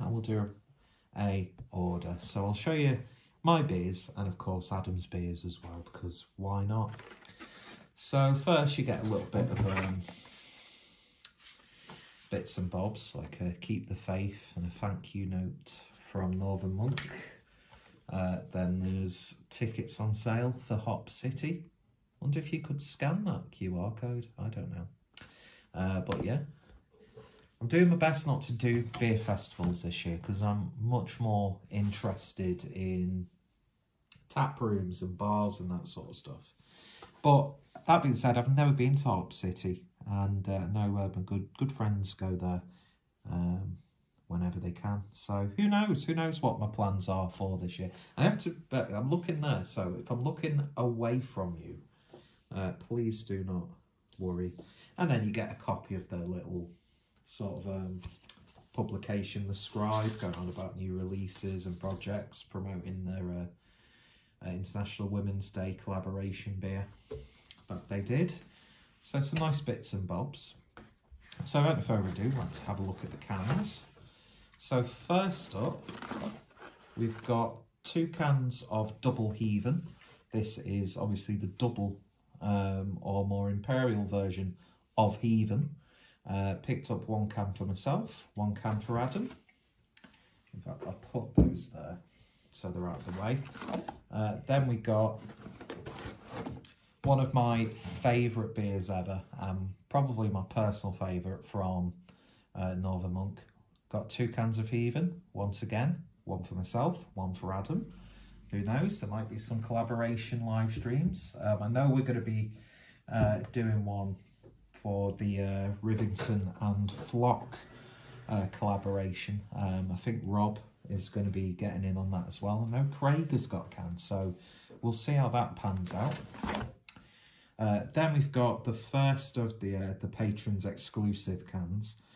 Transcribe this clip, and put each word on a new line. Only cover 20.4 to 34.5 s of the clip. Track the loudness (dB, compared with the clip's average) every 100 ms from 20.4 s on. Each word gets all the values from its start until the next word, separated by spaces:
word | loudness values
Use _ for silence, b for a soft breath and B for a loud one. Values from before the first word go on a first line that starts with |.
| 2 0 -2
for | -2
Hop | -2 -4 -6
City. | -6 -4 -2 -2 -4 -8 _ _ _ _ _
Wonder | 0 0
if | 0
you | -2
could | -2 -4
scan | -4 -2 2 2 0
that | -2 -6
Q | -6 -2 0
R | -2
code. | -2 -4 -4 -6 -6
I | -6
don't | -4 -6
know. | -6 -10 -14 _ -20 B B B B B
Uh, | -2 0 0
but | 0 0
yeah. | 2 0 -2 B B B _ -20 B B B B B -8
I'm | 4
doing | 8 8
my | 8
best | 6 4 2
not | 0
to | 0
do | 2 4 4 2 2
beer | 4 4
festivals | 2 -2 -2 -2 0 0
this | -2 -4 -4
year | -4
'cause | -2 0
I'm | 2 0 -2 -2
much | 0 2 0 -2
more | 2 2 2 -2 -4
interested | 0 0 0 -4 -4 -6 -2 -2 -2
in | -4 -4 -2 0 0 0 -4 _ _ _ _ _ _ _ _ -20 -4
tap | 0 0